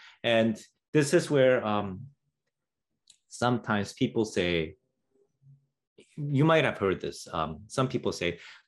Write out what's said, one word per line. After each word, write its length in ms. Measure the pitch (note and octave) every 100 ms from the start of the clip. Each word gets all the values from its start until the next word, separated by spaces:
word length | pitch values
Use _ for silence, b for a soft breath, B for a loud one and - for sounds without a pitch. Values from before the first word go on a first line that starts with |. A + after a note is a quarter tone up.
| b b
And 360 | A#2 A2+ A2+ G#2+ - _ _
this 200 | D3+ C#3+
is 160 | F3 E3+
where, 360 | D3 C3 B2 A2
um, 360 | G#2 G2+ F#2+ - _ _ _ _ _ _ _ _ _ _ _ _
sometimes 640 | - B2 A#2+ - G#2 G2
people 320 | - B2 A#2 G#2+
say, 500 | G2+ F2 E2+ D#2 - _ _ _ _ _ _ C#3 - _ _ _ _ _ -
you 220 | D3 C3+
might 220 | D#3 D#3+ C3
have 120 | -
heard 220 | G2 E2+
this, 300 | D#2 - -
um, 300 | E2+ D#2 D2+ G#2
some 200 | - C3
people 240 | A#2 G2+
say, 280 | E2+ F2 F2 B B